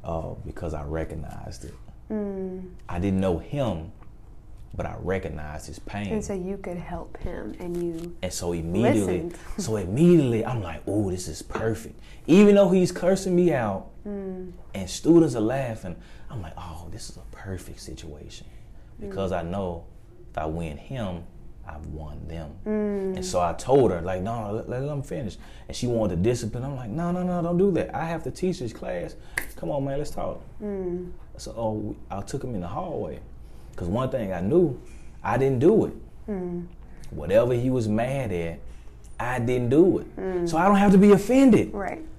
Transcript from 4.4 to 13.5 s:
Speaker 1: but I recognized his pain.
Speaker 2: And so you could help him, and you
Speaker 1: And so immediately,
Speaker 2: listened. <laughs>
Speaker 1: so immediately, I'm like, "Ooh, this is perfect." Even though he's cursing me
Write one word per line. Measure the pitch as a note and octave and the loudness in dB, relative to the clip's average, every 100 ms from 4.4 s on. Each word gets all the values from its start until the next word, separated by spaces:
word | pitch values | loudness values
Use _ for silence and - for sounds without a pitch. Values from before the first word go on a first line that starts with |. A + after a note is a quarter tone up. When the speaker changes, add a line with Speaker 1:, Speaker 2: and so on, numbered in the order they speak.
| - - - | -18 -16 -14
Speaker 1:
but | - E2 | -6 -6
I | D#2 | -6
recognized | D#2 F#2+ E2 D2+ D2+ D2+ - | -2 -2 -2 -8 -8 -10 -10
his | - | -12
pain. | - - G#3 | -8 -6 -2
Speaker 2:
And | G#3+ | -4
so | - | -2
you | G3 F3+ G3 | -4 -4 -6
could | G3 F3 | -8 -8
help | D3+ E3+ - - | -8 -8 -8 -6
him, | - F3 - - | -6 -6 -8 -8
and | F3 F3 | -6 -4
you | F3 E3 E3+ E3+ | -4 -4 -8 -8
Speaker 1:
And | F#2 | -6
so | - F2 | -4 -2
immediately, | F2 D#2+ F#2 A2+ A2 F#2+ F2+ | -2 -2 4 4 4 2 0
Speaker 2:
listened. | F3 - - | -2 -10 -10
<laughs> | - | -6
Speaker 1:
so | F#3+ A2 | -2 -2
immediately, | F2+ A2 F3 F3 C3+ A2+ G#2+ | -2 6 8 8 8 2 0
I'm | A#2+ | -2
like, | F#2+ D#2 - | -4 -8 -2
"Ooh, | G2+ G2 | 0 2
this | F2+ - | -2 -6
is | D#2 | -10
perfect." | - - A2+ A2 - - - - - | -6 -2 -2 -2 -6 -14 -18 -14 6
Even | E3+ G#3 G3+ | 10 10 10
though | G3 | 8
he's | F#3 F3+ | 6 4
cursing | - F3 F#3+ F#3+ F3 | 2 2 2 4 4
me | F3 | 4